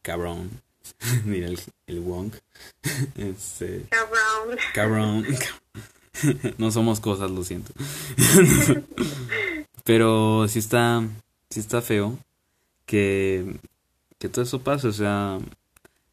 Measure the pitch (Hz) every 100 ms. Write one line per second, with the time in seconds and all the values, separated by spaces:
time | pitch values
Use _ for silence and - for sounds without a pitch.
0 | - 85 87 87 90 113 _ _ - -
1 | 117 123 104 95 87 87 - _ - 87
2 | 87 90 104 110 _ - - _ - -
3 | 131 - 101 95 - - 92 92 - 226
4 | 220 226 220 220 220 247 - - 107 110
5 | 107 107 110 135 - - _ - - _
6 | _ - 147 120 117 107 110 113 113 107
7 | 110 98 95 92 87 87 - - 143 -
8 | - - - 190 165 - - 131 - -
9 | - 135 123 440 392 320 294 - - 113
10 | 113 110 107 110 107 110 107 120 117 117
11 | 113 107 _ _ _ 110 107 120 113 107
12 | 101 127 - _ _ _ _ _ - 104
13 | 98 98 95 95 92 - - _ _ _
14 | _ _ - - 123 131 143 143 123 104
15 | 104 101 101 95 - - _ _ - _
16 | _